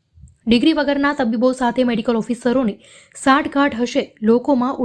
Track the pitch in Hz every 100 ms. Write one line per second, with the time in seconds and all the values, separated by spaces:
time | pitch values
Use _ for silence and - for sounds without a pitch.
0 | _ _ - _ - 233 320 302 277 285
1 | 285 294 240 226 254 262 240 233 247 233
2 | 233 226 214 233 254 254 233 196 - -
3 | _ - 285 269 311 277 285 226 240 269
4 | 208 _ 214 233 247 262 247 -